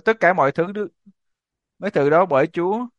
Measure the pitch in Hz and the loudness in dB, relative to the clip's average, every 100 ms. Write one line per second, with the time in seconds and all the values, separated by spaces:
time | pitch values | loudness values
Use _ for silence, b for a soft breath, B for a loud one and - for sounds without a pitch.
0 | - - 175 175 139 156 175 202 202 _ | -2 0 0 2 0 -2 -6 -6 -12 _
1 | 202 _ _ _ _ _ _ - 95 170 | _ _ _ _ _ _ _ -12 -6 0
2 | 143 160 190 135 165 170 180 220 247 | 2 4 4 2 0 -2 -4 -4 -6